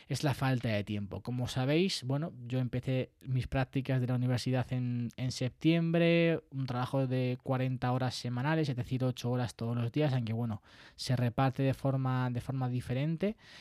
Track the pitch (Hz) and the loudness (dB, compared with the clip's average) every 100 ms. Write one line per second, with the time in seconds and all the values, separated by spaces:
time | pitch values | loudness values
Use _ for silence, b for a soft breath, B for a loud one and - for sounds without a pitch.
0 | B 139 147 - 135 127 117 104 101 104 | B -2 0 2 2 2 2 0 0 -4
1 | 101 101 - 123 123 131 127 156 190 - | -4 -8 -6 -4 -2 0 2 4 2 0
2 | 123 139 170 127 120 127 123 123 135 131 | -2 -2 -4 -8 -4 -2 0 -2 0 0
3 | - _ 135 131 - 139 127 139 131 131 | -2 _ -2 -2 0 -2 -2 -2 0 0
4 | 123 123 123 123 127 127 120 127 123 120 | 0 0 0 0 0 0 0 -2 -2 -2
5 | 117 - 127 - 127 - 160 170 165 170 | -4 -4 -6 -2 -4 0 4 4 4 4
6 | 170 170 165 160 - 135 131 123 123 135 | 4 6 4 2 -2 -6 -4 -2 0 0
7 | 131 127 127 127 - 131 131 127 123 127 | 2 2 0 -2 -2 0 0 0 0 0
8 | 123 - 123 123 139 160 135 123 - 131 | 0 -2 -4 -2 0 2 0 -2 -2 0
9 | 127 123 120 123 123 - 117 120 117 147 | 0 0 0 0 -2 -4 -2 -2 -2 2
10 | 147 131 113 113 117 101 B B B B | 2 2 0 -2 -2 -4 B B B B
11 | - 123 120 135 135 131 135 135 139 131 | -2 0 2 2 2 2 0 0 0 0
12 | 131 127 127 123 - 131 127 123 - 127 | 0 0 0 -2 -4 -2 -2 -2 -2 -2
13 | 151 160 202 - B B | 0 0 -2 -4 B B